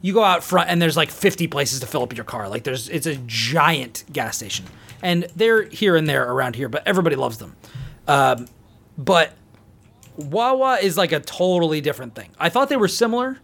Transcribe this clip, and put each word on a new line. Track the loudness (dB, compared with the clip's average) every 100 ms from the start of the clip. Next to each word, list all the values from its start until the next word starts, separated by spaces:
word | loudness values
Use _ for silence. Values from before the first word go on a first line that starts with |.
you | 2
go | 2
out | 4 2
front | 2 0 2
and | 2
there's, | 2 2
like, | -2
fifty | 2 0 0 -4
places | -2 -2 -4
to | -4
fill | -4
up | -4
your | -6
car. | -10 -8 -6
Like, | -6
there's, | -6 -8 -6
it's | -6 -4
a | -6 -6
giant | -4 -2 4 4 2 -4 -12 -10
gas | -6 -6 -6
station. | -8 -10 -10 -20 -20 -6
And | 0 0 -2
they're | 0 4 4
here | 0 0 4 4
and | 4
there | 0 0
around | 0 -2
here, | -2 -4
but | -4 0
everybody | 0 0 -2
loves | -4 -6
them. | -14 -18 -20 -16 -16 -12 2
Um, | 4 4 2 -4 _ _ -20 _ -8
but | 2 4 4 -2 _ -20 _ _ _ _ -20 -14
Wawa | -6 -2 0 2 2 2
is, | 0 0
like, | 0
a | 0
totally | -4 -2 2 2 2 0
different | -2 -6 -10
thing. | -16 -20 -4
I | 0
thought | 2 2
they | 2
were | 2
similar | 2 0 0 -4 -8